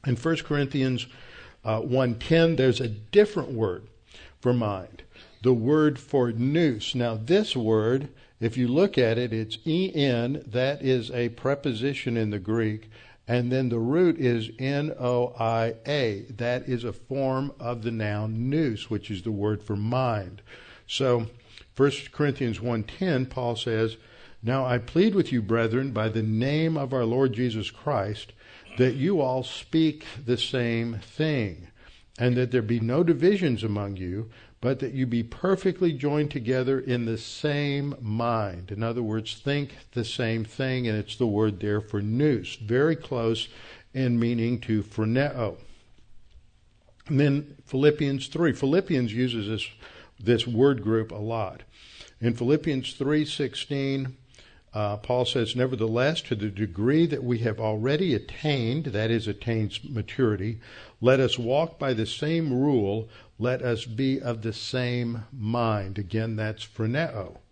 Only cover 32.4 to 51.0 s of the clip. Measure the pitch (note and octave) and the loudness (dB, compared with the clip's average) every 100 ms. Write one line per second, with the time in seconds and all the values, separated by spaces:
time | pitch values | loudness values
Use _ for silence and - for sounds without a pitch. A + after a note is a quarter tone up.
32.4 | B2 B2 G#2+ A#2 A2+ C#3 E3+ C#3+ F3 G3+ | 2 0 2 0 2 2 2 4 4 4
33.4 | E3 A2+ A2 G2+ G2+ F#2+ F2+ F#2+ A2 - | 2 0 -2 -2 -4 -6 -6 -6 -8 -14
34.4 | - - A#2+ C3+ C3 C3 B2+ A#2 A2+ - | -20 -4 -2 -2 -4 -2 0 0 -2 -2
35.4 | F#3+ F#3+ F#3+ F#3 F3 C#3+ C#3+ D3+ D3 C#3+ | 0 2 0 2 0 0 0 0 -2 -2
36.4 | A2+ C3 B2+ C3+ C3 B2 A2+ A2 - - | 0 0 2 0 0 -2 -2 -4 -8 -4
37.4 | D3+ C#3+ C#3+ C#3+ C#3+ - A2+ A2 A#2 A2+ | -2 0 0 -2 -4 -6 -4 -2 0 0
38.4 | G2+ F2+ F#2 G2+ A2+ A#2 A2 A2 A2 - | -2 -6 -10 -4 -4 -2 -2 -4 -4 -6
39.4 | C#3 C#3+ C#3 - - B2 A2+ - A#2 A2+ | -2 -2 -4 -12 -8 -6 -4 -4 -2 -2
40.4 | A2 - C3 B2+ A#2+ G#2+ G2+ - A#2+ G#2 | -4 -4 -2 0 0 -2 -4 -2 0 4
41.4 | A2 F#2+ G#2 G#2 G#2 G#2 G#2 A#2 D3+ A#2 | 2 0 -2 -2 -2 -4 0 2 2 2
42.4 | F2+ - G#2+ B2 D3+ D#3+ - B2+ A2+ A2+ | -4 -12 0 2 4 2 -4 -2 0 0
43.4 | - - - - - C3 B2+ A#2 A#2 A#2 | -4 -12 -20 -20 -10 -2 2 2 2 2
44.4 | A#2 A#2+ - G#2+ G2+ - A2 B2 C#3+ B2+ | 0 -2 0 0 0 -2 0 2 0 -2
45.4 | G#2+ E2+ - - - - - - - - | -4 -6 -18 -20 -20 -20 -20 -20 -20 -20
46.4 | - _ _ _ _ _ - C#3 D3 C#3+ | -20 _ _ _ _ _ 0 2 4 2
47.4 | D3 - - C3 D3 D3+ C#3 C#3 - D#3+ | -4 -20 -6 4 4 4 0 -2 -4 0
48.4 | E3+ - C3+ E3+ F#3+ C#3+ A#2+ A2 B2+ A#2 | 2 2 2 2 2 0 0 0 -2 -2
49.4 | G2+ A2 - - - - - - G2 A#2+ | -4 -4 -6 -12 -20 -20 -20 -4 2 2
50.4 | B2 A2+ C#3 B2+ G2+ A2+ | 2 4 4 4 0 0